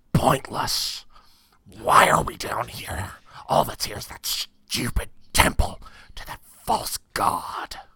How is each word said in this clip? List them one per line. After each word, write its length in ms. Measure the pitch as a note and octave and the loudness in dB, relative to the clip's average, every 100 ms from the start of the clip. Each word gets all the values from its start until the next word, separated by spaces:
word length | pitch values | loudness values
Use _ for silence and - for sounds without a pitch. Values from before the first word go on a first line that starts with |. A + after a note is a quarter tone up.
| _ | _
pointless. 920 | - B2+ C3+ - - - - - - - - - _ _ _ _ F#2+ | 2 4 2 0 -6 -4 -2 -4 -8 -14 -20 -20 _ _ _ _ -6
Why 280 | - D3+ - | 4 6 8
are 140 | - | 4
we 120 | - - | 0 -6
down 320 | - A2 A#2 | -6 -4 -6
here? 440 | - - F2 G2 - - - - | -8 -8 -6 -8 -10 -20 -14 0
All 160 | D#3+ | 2
that's 220 | - - - | 2 0 -8
here 120 | G3+ | -8
is 100 | - | -12
that 180 | - - | -10 -6
stupid 840 | - - _ - - A#2+ - - - - | -6 -6 _ -8 -6 0 -2 -2 -10 -2
temple 480 | - - - - - - - - - | 4 4 4 0 -2 -16 -20 -18 -16
to 100 | - | -14
that 160 | - | -14
false 540 | - - - A3 - - _ | -18 -12 -2 0 0 -8 _
god. 640 | - G2+ - - - - - - | -2 0 0 -4 -8 -10 -12 -18